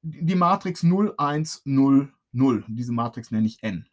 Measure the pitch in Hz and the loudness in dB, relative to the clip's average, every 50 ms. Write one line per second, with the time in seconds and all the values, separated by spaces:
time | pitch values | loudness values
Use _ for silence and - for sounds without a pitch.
0 | _ 160 151 - 170 160 190 180 175 170 190 202 - 185 175 - - 170 180 190 | _ -12 -10 -4 -2 0 2 2 4 2 2 0 0 -6 -6 0 2 2 2 4
1 | 208 208 - - 143 143 147 151 156 156 - - _ 139 135 135 135 139 139 135 | 2 0 -2 -2 -4 -2 -2 -2 -4 -4 -6 -8 _ -2 2 2 4 6 6 4
2 | 139 139 _ _ _ _ - 123 131 135 120 104 - - 110 113 123 123 120 117 | 2 0 _ _ _ _ -2 0 2 2 2 0 -4 -8 -10 -8 -6 -4 -4 -4
3 | 117 117 - - 113 - 117 110 110 110 110 _ - 107 98 82 80 _ | -4 -6 -6 -12 -12 -6 -2 0 0 0 -2 _ -8 -8 -8 -8 -12 _